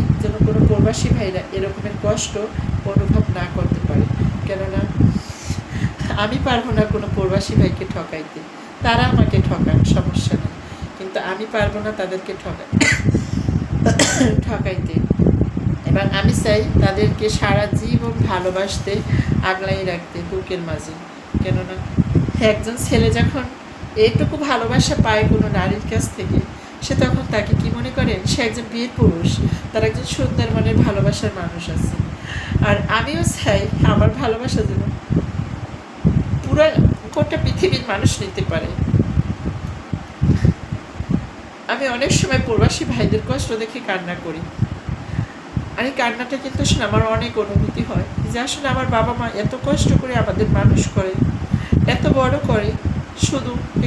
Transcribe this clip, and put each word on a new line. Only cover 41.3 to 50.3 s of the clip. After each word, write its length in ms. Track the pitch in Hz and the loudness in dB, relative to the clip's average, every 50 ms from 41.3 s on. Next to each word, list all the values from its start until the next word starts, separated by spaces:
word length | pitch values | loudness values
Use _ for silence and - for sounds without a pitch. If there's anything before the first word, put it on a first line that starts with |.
| - - - - - - - - | -12 -14 -16 -16 -18 -10 -6 -6
আমি 140 | 233 247 277 262 240 | -4 -2 -2 -2 -2
অনেক 160 | 240 277 359 - - | 0 0 2 2 2
সময় 220 | - 381 262 254 - | 2 2 2 2 2
প্রবাসী 360 | 240 226 202 233 240 - - 302 247 | 2 2 4 4 2 2 0 -2 -2
ভাইদের 300 | 247 233 202 170 208 214 - - | 0 0 2 2 2 0 0 -2
কষ্ট 200 | 254 277 - - 233 214 | -2 -2 -2 -4 -4 -4
দেখে 180 | 226 226 - 247 233 - | -4 -6 -8 -8 -4 -4
কান্না 260 | 190 180 175 175 175 170 175 | -4 -4 -4 -6 -8 -8 -8
করি। 160 | 165 156 165 170 160 - - - - - - - - - - - - - - - - - - - - - - - - - | -8 -8 -8 -10 -10 -6 -4 -4 -4 -4 -8 -8 -8 -8 -8 -8 -6 -4 -4 -4 -4 -8 -12 -16 -8 -8 -8 -8 -6 -4
আর 60 | - 233 269 | -4 -4 -2
এই 40 | 269 - | 0 0
কান্নাটা 380 | 247 233 226 233 247 240 269 262 277 | 0 0 -2 -4 -6 -6 -6 -6 -6
কিন্তু 160 | 269 - - 285 | -6 -4 -2 0
আসলে 180 | - - - 226 202 | 0 2 2 0 2
আমার 140 | 214 214 220 220 220 | 2 2 2 2 0
অনেক 180 | 220 240 233 - 226 202 | 0 -2 -2 -2 -2 -2
অনুভূতি 400 | 208 208 - - - - - 233 247 | 0 0 0 0 0 0 -2 -4 -2
হয় 180 | 214 175 - - - - - - | -2 -2 -2 -2 -4 -4 -4 -2
যে 60 | - 240 254 | -2 -4 -4
আসলে 200 | 277 - 294 285 262 247 | -4 -4 -4 -2 -2 -2
আমার 140 | 262 254 233 233 | -2 0 2 2
বাবা 180 | 226 226 240 240 233 | 2 2 2 0 -2
মা 80 | 240 220 - 196 214 | -4 -4 -2 -2 -2
এত 100 | - 262 254 - | -2 -4 -2 0
কষ্ট 220 | 277 294 302 294 - 277 - | 0 2 4 4 4 4 4
করে 120 | 262 254 247 233 214 | 4 2 0 0 0
আমাদের 240 | 214 | 0